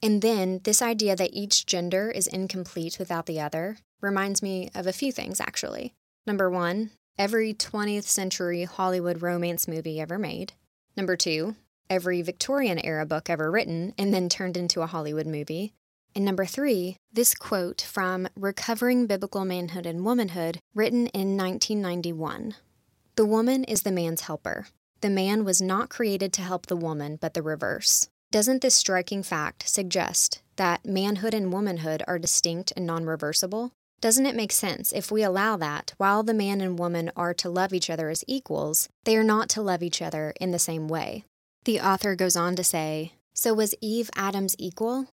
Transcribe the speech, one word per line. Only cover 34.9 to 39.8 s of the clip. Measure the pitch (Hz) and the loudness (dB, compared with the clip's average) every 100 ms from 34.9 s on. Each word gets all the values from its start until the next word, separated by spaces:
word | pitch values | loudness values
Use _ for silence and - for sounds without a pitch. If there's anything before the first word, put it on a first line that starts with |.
if | - 196 | -2 -2
we | 214 | 0
allow | 208 185 208 208 | 2 4 2 2
that, | 156 147 - - | -2 -4 -8 0
while | 196 208 | 4 4
the | 220 | 4
man | 220 196 196 | 2 2 0
and | 190 175 | 0 0
woman | 175 170 165 - | 0 0 -2 -2
are | 175 | -2
to | 175 180 | 0 -2
love | 175 190 | 0 0
each | 185 - | 0 -2
other | 165 156 | -2 -2
as | 160 - | -4 -4
equals, | 269 - 151 147 156 - _ | -6 -4 -4 0 0 0 _
they | - 220 | 2 4
are | |
not | 220 214 226 | 6 4 2
to | - | 0
love | 202 180 | 0 0